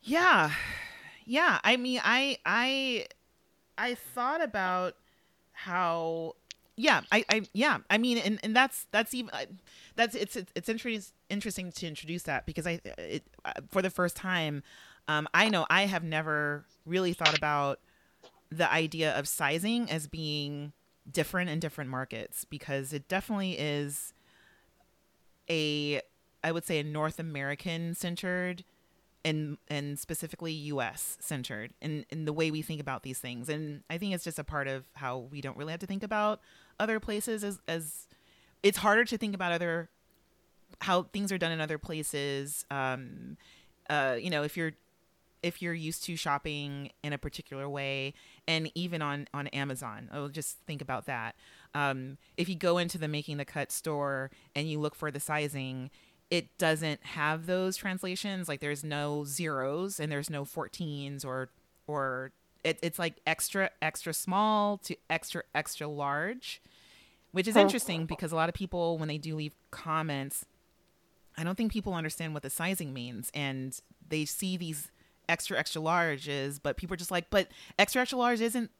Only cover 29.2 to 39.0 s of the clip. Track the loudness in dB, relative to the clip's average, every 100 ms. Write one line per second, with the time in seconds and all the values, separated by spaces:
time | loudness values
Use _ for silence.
29.2 | 0 0 -2 -6 _ -4 -4 -6 -6 -6
30.2 | -6 -8 -6 -6 -4 -2 -2 -4 -8 -6
31.2 | -6 -6 -4 -8 -10 -8 -6 -4 -6 -6
32.2 | -4 0 0 0 -4 -6 -6 -6 -6 -8
33.2 | -6 -8 -4 -4 -4 -8 -8 -4 -2 -2
34.2 | -4 -8 -6 -4 -4 -4 -8 -8 -6 -6
35.2 | -6 -8 -8 -6 -6 -6 -4 -4 -2 2
36.2 | 2 0 -6 -20 -20 _ 0 0 0 -4
37.2 | -2 -2 -2 -6 -4 -4 -4 -10 -14 _
38.2 | _ _ _ _ 4 6 6 6